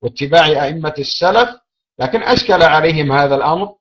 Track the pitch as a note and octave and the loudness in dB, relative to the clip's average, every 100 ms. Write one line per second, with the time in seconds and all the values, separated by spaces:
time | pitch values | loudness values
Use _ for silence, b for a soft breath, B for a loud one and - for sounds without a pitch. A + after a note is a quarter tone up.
0 | - - C#3+ E3 D#3 D3 C#3+ D#3+ D#3 C#3+ | -10 -8 0 2 4 2 -2 -4 -8 -8
1 | C3+ - E3+ G#3 B3 - _ _ _ - | -8 -2 0 2 0 -4 _ _ _ -8
2 | B2+ A3+ - B3 - F3+ E3 D#3 D#3+ D#3 | -4 -4 -2 -2 0 2 4 4 2 0
3 | C#3+ C3+ C#3+ C#3 C#3 E3+ G3+ - | 0 0 2 0 0 -2 -4 -10